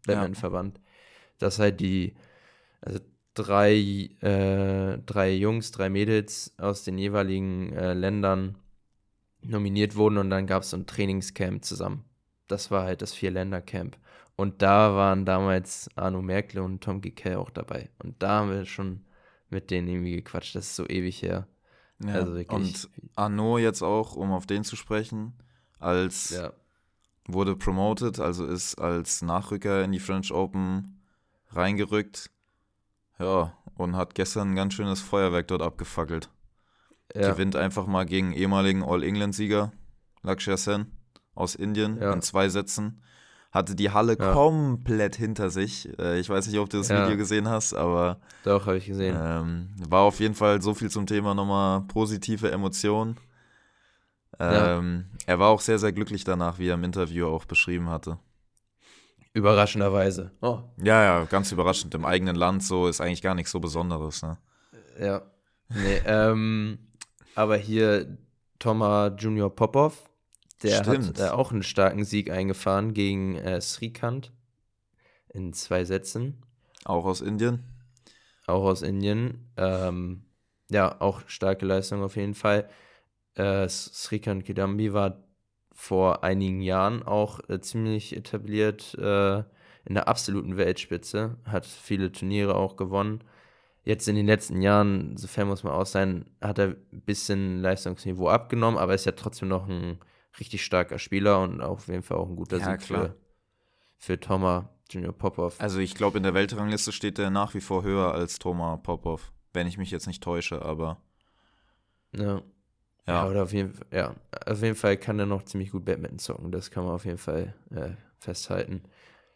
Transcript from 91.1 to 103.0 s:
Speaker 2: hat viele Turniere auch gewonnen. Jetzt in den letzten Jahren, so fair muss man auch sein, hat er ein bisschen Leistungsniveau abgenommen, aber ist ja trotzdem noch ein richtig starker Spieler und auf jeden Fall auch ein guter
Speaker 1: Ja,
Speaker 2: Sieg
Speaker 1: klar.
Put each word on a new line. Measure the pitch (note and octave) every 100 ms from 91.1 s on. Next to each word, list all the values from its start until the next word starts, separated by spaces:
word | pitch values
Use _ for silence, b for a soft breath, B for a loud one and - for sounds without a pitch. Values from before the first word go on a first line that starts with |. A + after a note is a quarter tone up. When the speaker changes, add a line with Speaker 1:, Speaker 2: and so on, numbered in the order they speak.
| G#2 A2 A#2+ -
Speaker 2:
hat | G2+ -
viele | - - G2+ F#2
Turniere | - F#2+ G2+ G2+ F#2+
auch | F#2+ -
gewonnen. | F#2+ G2 G2+ A2 - b b b b b
Jetzt | - G#2+ -
in | G#2
den | G#2
letzten | G#2+ - F#2
Jahren, | G2 G#2 G#2 G2 D#2+ -
so | G2
fair | - G2+
muss | G2
man | F#2
auch | D2 F#2+
sein, | G2 F#2+ F2+ - _
hat | G#2 G2
er | G2 - -
ein | -
bisschen | - G2+ - G2 F#2+ F#2
Leistungsniveau | F#2 G2 F#2+ F2+ G2 F2+ F2
abgenommen, | A2+ A#2+ A#2 A2+ G#2+
aber | F#2
ist | G2 -
ja |
trotzdem | - - - F#2+
noch | F#2+ F#2+
ein | F2+ F2 F2 b b b -
richtig | - G2
starker | - F#2 F2+ -
Spieler | - G2 G2+ G2
und | F#2 F2
auf | - F#2+ -
jeden | F2+
Fall | - E2
auch | F2+
ein | F2+
guter | F2+ F#2
Speaker 1:
Ja, | F#2+ F#2
Speaker 2:
Sieg | -
Speaker 1:
klar. | G2